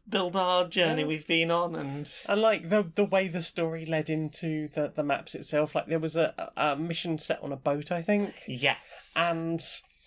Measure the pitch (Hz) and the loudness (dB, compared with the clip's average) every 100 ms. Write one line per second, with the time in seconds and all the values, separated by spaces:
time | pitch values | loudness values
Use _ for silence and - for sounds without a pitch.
0 | - 196 180 190 180 180 175 185 170 156 | -4 -2 0 2 4 4 2 2 2 2
1 | 151 156 - 165 165 170 175 160 143 139 | 0 -2 0 2 4 2 0 -2 -6 -6
2 | 151 - - 202 220 208 165 208 185 185 | -8 -10 0 4 4 4 2 2 2 0
3 | 202 196 190 170 165 - 165 165 160 160 | 2 2 2 -2 -4 -2 -2 -2 -2 0
4 | 156 156 156 - 165 156 151 156 147 - | 0 0 -2 -4 -4 -2 -4 -2 -2 -2
5 | 147 139 - - - 151 151 - - 160 | 0 0 -2 -10 -2 0 2 0 -2 -2
6 | 160 156 156 - - - 147 143 165 160 | 0 2 0 0 -8 -2 0 0 -2 -4
7 | 175 156 - - 139 135 147 143 143 175 | -2 -4 -2 -4 -4 -2 0 0 0 -2
8 | 165 208 196 - - 127 139 - - - | 2 2 0 -6 -10 0 0 0 -4 -8
9 | - - 170 165 165 165 - - - _ | -4 0 2 2 0 -2 -2 -4 -8 _